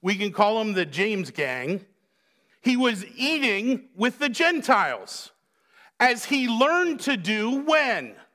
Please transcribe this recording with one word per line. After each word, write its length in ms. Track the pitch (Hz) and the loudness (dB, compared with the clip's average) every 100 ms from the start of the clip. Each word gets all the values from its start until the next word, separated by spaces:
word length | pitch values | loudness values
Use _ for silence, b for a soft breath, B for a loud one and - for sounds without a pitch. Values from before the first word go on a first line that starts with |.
we 140 | 180 196 | -2 -2
can 160 | 208 | -2
call 280 | 190 208 220 | 2 2 2
them 140 | 220 | 0
the 120 | 190 165 | -2 -2
James 460 | 143 202 208 160 | -2 -2 -2 -6
gang, 540 | 123 143 127 127 190 190 _ _ _ _ _ _ _ | -4 -4 -4 -4 -6 -8 _ _ _ _ _ _ _
"he 140 | - 247 | 0 2
was 300 | 254 214 214 | 2 0 -8
eating 840 | 233 262 311 262 196 226 262 - - | -6 -4 0 0 0 0 -4 -6 -2
with 240 | 233 247 | -2 0
the 100 | 294 | -4
Gentiles, 1000 | 220 330 339 - 233 165 117 95 - - _ _ b b b b b | 2 2 0 2 2 2 -2 -8 -14 -16 _ _ b b b b b
as 260 | 247 240 - | 2 2 -2
he 240 | 277 254 | -2 0
learned 500 | 226 269 349 349 294 | 2 4 4 0 -2
to 140 | - 262 | -2 -2
do 340 | 170 214 220 | 0 -2 0
when?" 680 | 269 294 311 277 202 127 107 - | -2 2 2 2 -2 -6 -16 -20